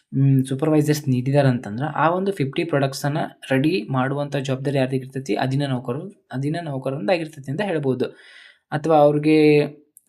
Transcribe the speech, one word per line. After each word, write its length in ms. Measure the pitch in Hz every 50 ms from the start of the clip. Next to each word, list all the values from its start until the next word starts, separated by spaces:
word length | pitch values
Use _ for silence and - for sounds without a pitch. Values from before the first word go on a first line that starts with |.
| _ _ -
ಮ್, 300 | 135 135 139 135 135 131
ಸೂಪರ್ವೈಸರ್ಸ್ 640 | 131 135 131 156 156 156 151 143 143 147 147 - 135
ನೀಡಿದಾರಂತಂದ್ರೆ 800 | 127 123 123 135 135 143 139 135 120 120 127 104 104 117 135
ಆ 240 | 156 147 147 147 160
ಒಂದು 220 | 170 185 190 196 196
ಫಿಫ್ಟಿ 320 | - 139 135 143 - 170
ಪ್ರಾಡಕ್ಟ್ಸನ್ನ 540 | 165 - 139 135 135 139 - - 143 143 151 113 - - _ - -
ರೆಡಿ 360 | 135 131 131 156 175 196 220 214
ಮಾಡುವಂತ 460 | 139 131 127 135 135 143 143 143 143
ಜವಾಬ್ದಾರಿ 420 | 143 131 135 135 127 139 143 135 139
ಯಾರ್ದಾಗಿರ್ತೈತಿ, 560 | 131 127 135 131 131 127 - 139 135 - -
ಅಧೀನ 320 | - 123 131 135 135 147
ನೌಕರರು, 640 | 139 131 123 123 - 120 143 175 196 - _ _ _ -
ಅಧೀನ 240 | 127 135 143 156 170 170
ನೌಕರರಿಂದಾಗಿರ್ತೈತಿ 880 | 156 139 131 131 139 135 143 190 202 190 170 165 156 - 147 135 -
ಅಂತ 100 | 139 160
ಹೇಳ್ಬೋದು. 440 | 208 202 175 156 147 135 127 117 123 - - - - - - - - - _ _ _ _
ಅಥವಾ 260 | - 151 151 160 160
ಅವ್ರಿಗೆ 680 | 151 147 147 147 147 147 156 156 156 151 151 151 147 147 147 - - _ _ _ _ _